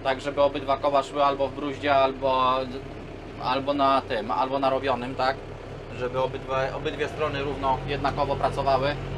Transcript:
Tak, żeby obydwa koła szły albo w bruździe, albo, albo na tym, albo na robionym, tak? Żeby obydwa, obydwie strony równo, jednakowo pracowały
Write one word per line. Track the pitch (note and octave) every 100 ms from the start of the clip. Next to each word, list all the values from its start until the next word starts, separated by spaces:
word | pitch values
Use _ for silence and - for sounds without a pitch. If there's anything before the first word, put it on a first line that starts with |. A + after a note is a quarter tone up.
Tak, | C3+ C3
żeby | C#3 C#3
obydwa | C#3+ C#3+ C3+ C3+
koła | D3 C#3
szły | C3+ C#3+
albo | C#3 C#3 C3+
w |
bruździe, | C3 D3 C3+ C#3+ C#3
albo, | C3+ C3 C3+ B2+ B2+ B2+ C3 C#3 C3+ - - - - -
albo | - C3+ C3+
na | C#3+ C3+ C3+
tym, | - A#2+ G#2
albo | F#2+ C3 C#3
na | C3+
robionym, | C3+ C3+ B2 B2 C3
tak? | C3 C3+ - - - - - A#2
Żeby | B2 B2+
obydwa, | C3 C3+ C3 C3 C3 -
obydwie | D3 C#3+ D3
strony | - D3+ C#3+
równo, | C#3+ C3+ C3+ C3 C#3
jednakowo | C#3+ C#3 C#3+ C#3 C#3
pracowały | C#3 - C3+ C3+ C#3 C#3+ -